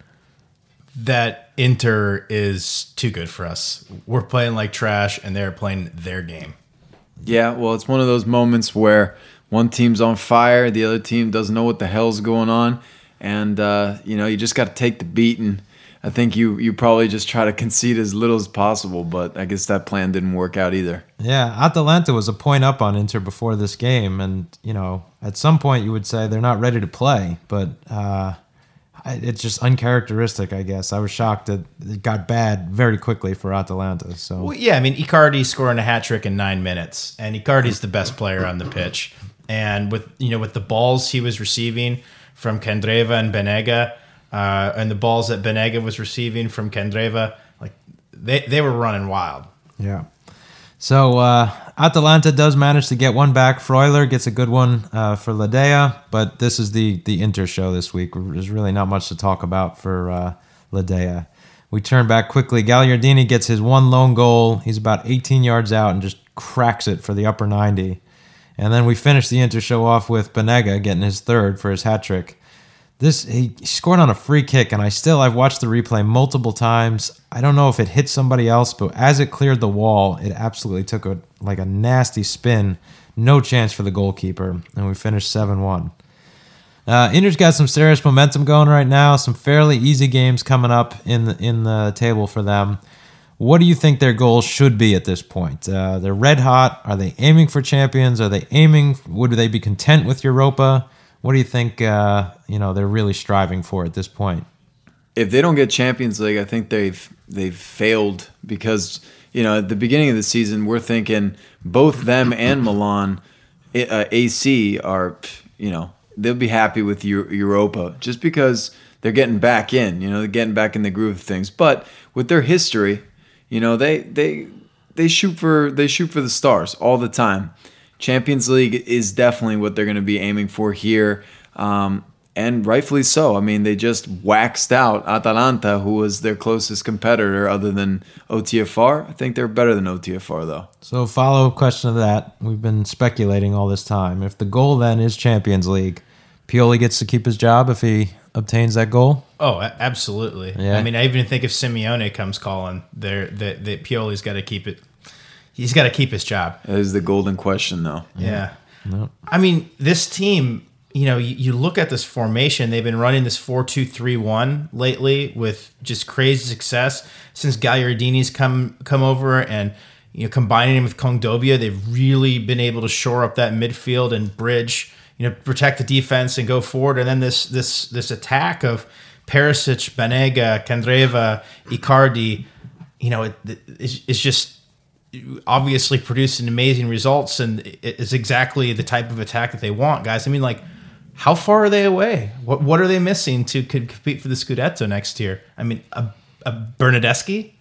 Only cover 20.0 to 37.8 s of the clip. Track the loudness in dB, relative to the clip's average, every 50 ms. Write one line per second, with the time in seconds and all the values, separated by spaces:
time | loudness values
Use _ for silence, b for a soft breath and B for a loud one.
20 | -2 -2 -2 -2 -2 -2 -2 -2 -4 -4 -2 -2 -2 0 0 -2 -2 -4 -6 -8
21 | -10 _ _ -8 -4 -2 0 0 0 -2 0 0 0 0 2 2 2 2 2 2
22 | 2 2 0 0 0 -2 -4 -4 0 0 2 4 4 2 2 0 0 0 0 0
23 | -2 -2 -4 -6 -6 -8 -8 -6 -4 -4 -2 -2 -2 -4 -4 -4 -2 0 0 0
24 | 0 -2 -4 -4 -4 -6 -6 -6 -8 -10 -14 _ -10 -8 -6 -6 -6 -6 -6 -8
25 | -10 -14 _ _ -12 -10 -6 -2 2 2 4 4 4 2 0 0 0 -2 -4 -4
26 | -4 -4 -4 -4 -2 -2 -2 0 0 0 0 0 0 0 0 0 -2 -6 -6 -2
27 | 0 0 0 0 0 -4 -6 -8 _ -6 -6 -4 -4 -6 -8 -12 _ -10 -8 -6
28 | -4 -4 -4 -4 -4 -6 -8 -10 _ b b b b b b b b b b b
29 | b -12 -10 -8 -6 -6 -6 -6 -6 -8 -6 -2 0 2 2 2 2 0 0 0
30 | 0 -2 -4 -4 -2 -4 -4 -6 -8 -8 -6 -8 -6 -6 -6 -8 -6 -6 -6 -4
31 | -4 -6 -4 -4 -2 -2 -2 -2 -4 -6 -6 -6 -8 -10 _ -16 -14 -12 -12 -6
32 | -4 -4 -4 -4 -4 -4 -2 0 0 0 -2 -4 -6 -6 -4 -2 -2 -2 -2 -2
33 | -4 -6 -6 -6 -6 -8 -8 -8 -6 -6 -4 -4 -6 -6 -6 -6 -6 -6 -6 -8
34 | -10 -12 -14 -14 -12 -10 -10 -8 -8 -8 -8 -4 0 0 2 2 2 0 -2 -2
35 | -2 0 4 4 6 6 4 2 -2 -2 -2 -2 -2 0 0 0 0 0 -2 -2
36 | -2 -4 -4 -4 -4 -4 -4 -4 -2 -2 -4 -4 -4 -4 -6 -6 -8 -10 -12 -12
37 | -12 -12 -12 -12 -10 -8 -8 -6 -2 0 2 2 2 2 -2 -4